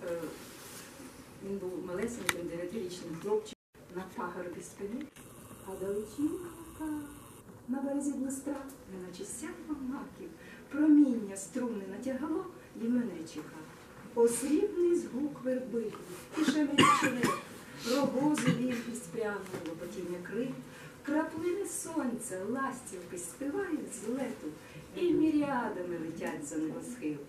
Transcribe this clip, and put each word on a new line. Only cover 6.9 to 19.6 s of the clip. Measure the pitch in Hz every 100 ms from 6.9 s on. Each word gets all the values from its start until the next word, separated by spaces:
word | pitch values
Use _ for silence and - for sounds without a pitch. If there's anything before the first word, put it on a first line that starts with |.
| 302 294 - - - - - -
на | 269
березі | 277 285 285
Дністра, | 247 269 - - 277 - - 190
неначе | 190 180 180
сяйво | 208 - 320 339 311 285
маків, | 254 277 - - - - - - -
проміння | 285 311 294 269 226 202 196
струни | - 254 247 202 190
натягало | 196 254 262 311 339 370 - - 202
і | 233
мене | 247 202 170 160
чекав. | 151 - 160 - - - - - 233
О, | 233
срібний | - 269 311 415 359 349 349
згук | - 240 294 -
верби, | 247 254 - 233 214 - - - - 311
і | 277
шемрі | 302 285 - 285 -
черев, | 285 240 240 - - - - - 226 285
рогозу | 277 240 294 294 240 226
вільгість | 254 233 233 226 -
пряну, | 226 214 202 185 175